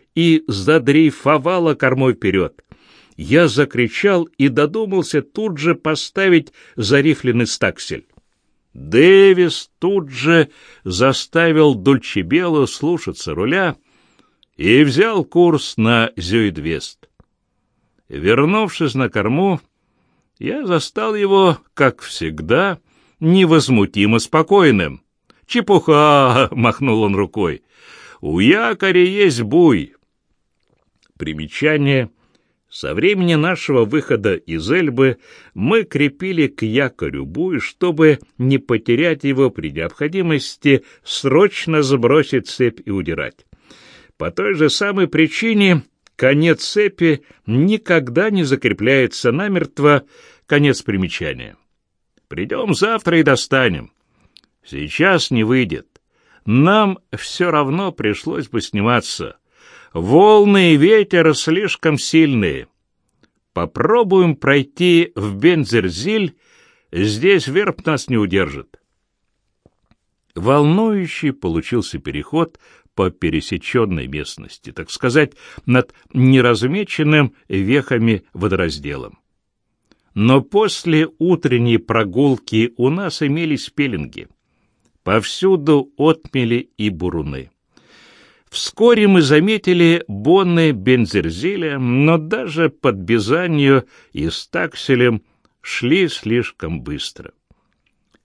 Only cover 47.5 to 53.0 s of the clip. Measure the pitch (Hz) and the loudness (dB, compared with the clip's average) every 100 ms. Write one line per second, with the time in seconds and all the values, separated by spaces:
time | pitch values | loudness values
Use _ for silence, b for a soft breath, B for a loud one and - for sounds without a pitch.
47.5 | 120 180 214 - 170 127 120 214 196 143 | 0 0 0 0 -2 0 -2 0 0 0
48.5 | 135 123 95 110 135 120 - 123 135 202 | 0 -2 0 0 2 0 0 -2 -2 -2
49.5 | 180 147 - 143 143 - b b b b | -4 -4 0 2 2 0 b b b b
50.5 | 143 143 131 - 98 90 - 78 64 58 | 2 2 0 -2 -4 -4 -6 -8 -10 -14
51.5 | 50 _ _ _ _ _ _ - 143 - | -20 _ _ _ _ _ _ -16 -10 -8
52.5 | - 226 - 208 220 | -6 -4 -2 -2 -2